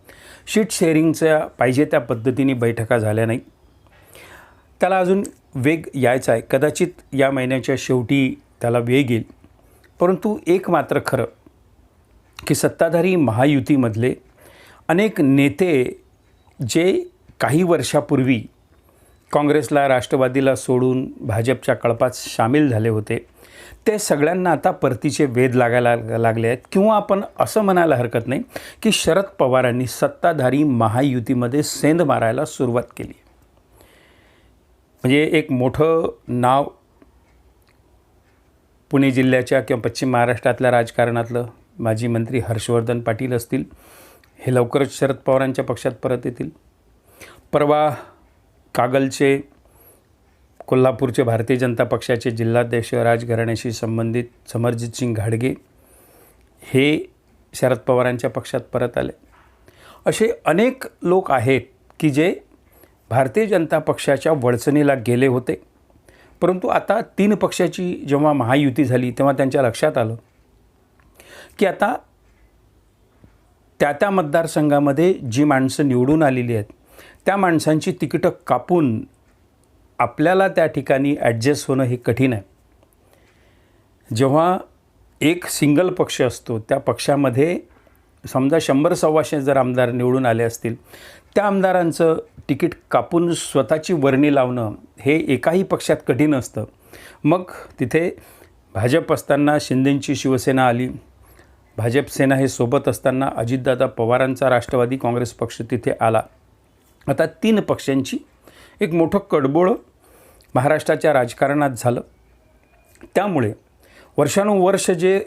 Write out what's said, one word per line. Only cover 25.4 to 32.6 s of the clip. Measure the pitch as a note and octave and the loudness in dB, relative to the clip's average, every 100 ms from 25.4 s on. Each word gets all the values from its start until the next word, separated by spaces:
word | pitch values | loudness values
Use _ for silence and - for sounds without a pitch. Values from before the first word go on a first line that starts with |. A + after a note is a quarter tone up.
| C3 | 2
लागायला | B2 A#2+ B2 A#2+ A#2+ | 4 2 2 2 0
लागले | A2+ A2+ A2+ A2+ A2+ | -2 0 0 2 0
आहेत. | B2 - | -2 -2
किंवा | F#3+ G#3 G#3+ | 2 2 2
आपण | G3+ G3 G#3 - | 0 -2 -4 -4
असं | - A3 | -2 0
म्हणायला | G3+ F3+ E3 B2+ | 2 2 2 2
हरकत | A#2+ B2 A#2 | 0 -4 -4
नाही | B2+ - - - - | -6 -6 -14 -18 -4
की | A3 | 0
शरद | G3 - E3 | 0 2 0
पवारांनी | G3 - C#3 B2+ B2+ B2 A#2+ | 0 0 2 4 2 0 -4
सत्ताधारी | - C#3+ - F3 D#3 B2+ C#3 | -2 -4 0 -2 0 0 2
महायुतीमध्ये | D3+ A#2+ A2+ A2+ C#3+ B2 A2+ B2 A#2+ C#3+ | 2 2 2 2 0 -2 -2 -2 0 -2
सेंध | D3 - C#3+ E3 | -4 -2 0 2
मारायला | D3+ A#2+ A2+ B2+ | 2 2 0 -2
सुरुवात | D3+ - | -4 -4